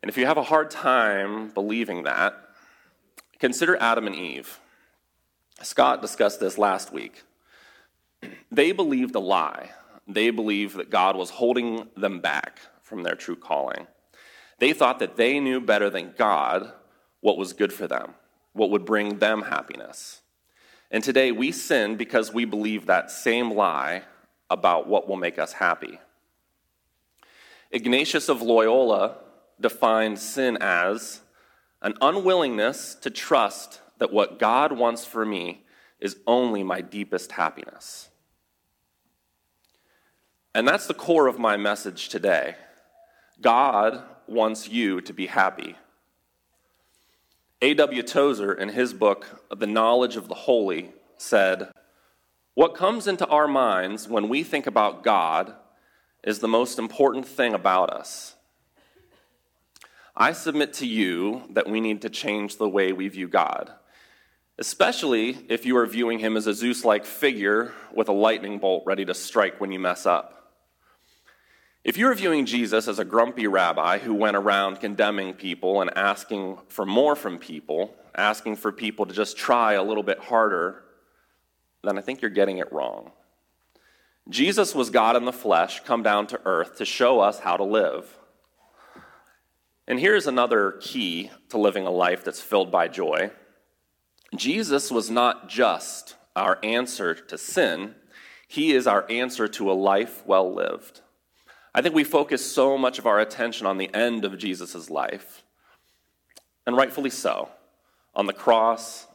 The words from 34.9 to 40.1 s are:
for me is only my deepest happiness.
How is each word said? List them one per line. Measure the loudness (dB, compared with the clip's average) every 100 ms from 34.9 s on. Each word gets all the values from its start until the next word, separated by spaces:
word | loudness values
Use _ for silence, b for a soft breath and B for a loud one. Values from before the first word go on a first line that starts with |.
| 0
for | -8 -6
me | -4 -4 -6 -12 b b b b
is | -8 -8 0
only | 2 2 -2
my | -2 -6
deepest | -6 -10 -6 -6 -6
happiness. | -4 -4 -4 -18 -18 -20 -20 -20 _ _ _ _ _ _ _ _ _ _ _ _ _ _ _ _ _ _ _ _